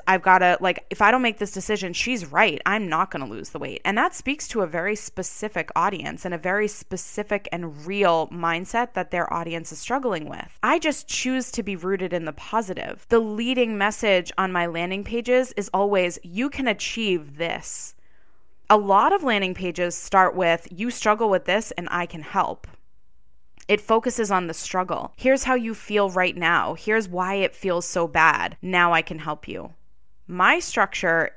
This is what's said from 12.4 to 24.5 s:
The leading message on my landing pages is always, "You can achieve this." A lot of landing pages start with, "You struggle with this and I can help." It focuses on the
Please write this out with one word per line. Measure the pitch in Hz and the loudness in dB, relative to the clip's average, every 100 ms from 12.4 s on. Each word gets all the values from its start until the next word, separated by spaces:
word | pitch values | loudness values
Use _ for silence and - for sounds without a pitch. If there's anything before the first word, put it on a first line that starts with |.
| - 220 196 180 - - - | -4 -2 -2 -6 -8 -10 2
The | 226 | 4
leading | 220 214 233 254 233 208 | 4 -2 0 2 2 2
message | 202 208 220 185 - - | 0 2 4 4 2 -2
on | 190 | -2
my | 180 170 | 0 -2
landing | 165 175 190 196 | -2 -4 -4 -4
pages | 233 240 254 254 | -4 2 2 2
is | - 190 | -2 -2
always, | 190 202 196 175 - | 0 2 2 2 -2
"You | 170 185 277 | -8 -4 -4
can | 277 262 | -2 -2
achieve | 202 - - 214 175 147 143 | -2 -4 -2 0 0 -4 -6
this." | 170 - - - - - - - - - - - - | -6 -6 -8 -10 -10 -14 -20 -20 -20 -20 -20 -4 4
A | 208 | 4
lot | 202 196 277 | 6 4 4
of | 392 | 2
landing | 285 208 185 | 2 0 0
pages | 180 180 175 175 - | -4 -4 -2 -4 -4
start | - 196 185 180 | 2 6 6 4
with, | 170 170 - | 2 2 -2
"You | 175 233 | -8 -6
struggle | - 220 220 220 | 0 2 4 4
with | 185 180 | 2 2
this | 202 220 - | 0 -2 -8
and | 175 | -6
I | 175 175 | -4 -6
can | 170 | -8
help." | 147 196 - - - - - - - - - - - - - | -4 -2 -2 -4 -12 -18 -20 -20 -20 -20 -20 -20 -20 -10 0
It | 208 | 0
focuses | - 226 240 226 208 | 2 2 2 -2 0
on | 185 | 0
the | 175 | -2